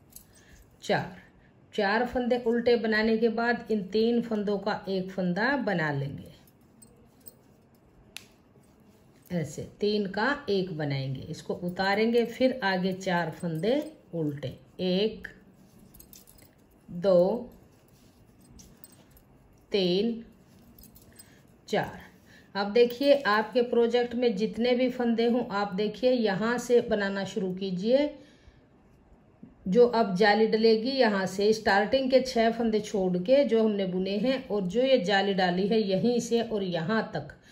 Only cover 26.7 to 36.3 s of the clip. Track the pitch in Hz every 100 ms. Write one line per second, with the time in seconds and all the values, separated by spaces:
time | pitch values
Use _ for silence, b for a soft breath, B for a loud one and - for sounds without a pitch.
26.7 | 240 226 214 196 196 190 220 185 180 190
27.7 | 180 220 269 294 B B B B B B
28.7 | _ _ _ _ - _ _ - - 190
29.7 | 214 240 233 202 180 214 214 220 220 226
30.7 | 220 240 269 226 196 185 - 208 220 220
31.7 | 196 208 269 262 262 - 233 226 226 226
32.7 | 214 - 202 185 180 180 277 240 226 220
33.7 | 202 185 185 190 202 247 262 - 208 180
34.7 | 220 262 254 180 196 202 190 185 180 196
35.7 | 226 196 185 233 240 -